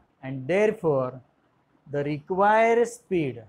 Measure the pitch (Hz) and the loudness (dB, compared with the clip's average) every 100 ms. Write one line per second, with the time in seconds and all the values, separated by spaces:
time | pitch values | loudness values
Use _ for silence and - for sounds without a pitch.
0 | _ _ 131 135 127 185 214 214 170 139 | _ _ -12 -8 -2 0 2 0 0 0
1 | 127 127 - _ _ _ _ _ - 143 | -2 -8 -20 _ _ _ _ _ -8 -6
2 | 143 147 - 185 202 220 226 233 233 - | -4 -6 -4 0 4 4 4 4 0 -4
3 | - 185 143 113 | -4 -2 -2 -6